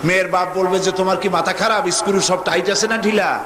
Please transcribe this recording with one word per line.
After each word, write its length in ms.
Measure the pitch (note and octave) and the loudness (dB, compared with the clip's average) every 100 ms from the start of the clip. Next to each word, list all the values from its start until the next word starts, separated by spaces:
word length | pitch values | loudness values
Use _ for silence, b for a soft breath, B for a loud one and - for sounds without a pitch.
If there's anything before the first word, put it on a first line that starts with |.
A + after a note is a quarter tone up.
মেয়ের 240 | D#3 F#3 F3+ | 2 2 2
বাপ 300 | F3+ F3+ F#3 | 0 0 0
বলবে 200 | F#3 F#3+ | 0 2
যে, 140 | F#3 | 0
"তোমার 240 | F#3 F#3+ F#3 | 0 0 0
কি 120 | G3+ | 0
মাথা 240 | F3 F#3 | 0 0
খারাপ? 380 | F3+ A3 G#3+ F3+ | 0 0 0 0
স্ক্রু 300 | E3+ F3+ F#3+ | -2 0 0
সব 240 | E3+ F3+ | 0 0
টাইট 260 | - E3+ F#3 | 0 0 0
আছে 180 | G3 A3 | -2 0
না 80 | A3+ | 0
ঢিলা? 400 | G3+ G#3+ F3 A#2 | 0 2 0 -2